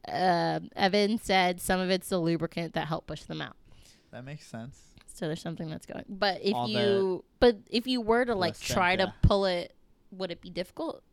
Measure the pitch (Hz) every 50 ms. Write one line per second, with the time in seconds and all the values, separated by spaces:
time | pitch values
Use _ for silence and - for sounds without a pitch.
0 | - - - 156 180 185 175 170 165 165 160 160 175 - - - 202 190 185 208
1 | 208 202 226 220 - - 196 190 180 180 180 180 - - 190 185 185 180 190 185
2 | - - 196 180 165 165 170 160 156 - - 170 170 160 - 165 151 147 160 -
3 | _ - 151 147 - - - 156 147 113 - - - - - - - - - _
4 | _ _ - 120 123 135 147 151 - - - 113 113 135 - - - - - -
5 | - - - - 180 156 156 170 - 170 165 - 170 160 156 - - - - -
6 | - - 208 190 208 202 180 - - 196 202 - - - - 202 202 202 196 196
7 | 190 190 185 - - _ _ _ - 240 233 196 - _ - 233 226 254 262 247
8 | 220 208 226 240 254 240 233 190 180 165 - - - - - 208 185 180 185 190
9 | 190 185 - - - - 208 196 196 190 180 175 170 - - _ _ _ _ _
10 | _ _ 196 185 190 175 170 - - 180 170 175 185 - _ - 330 311 - -
11 | _ _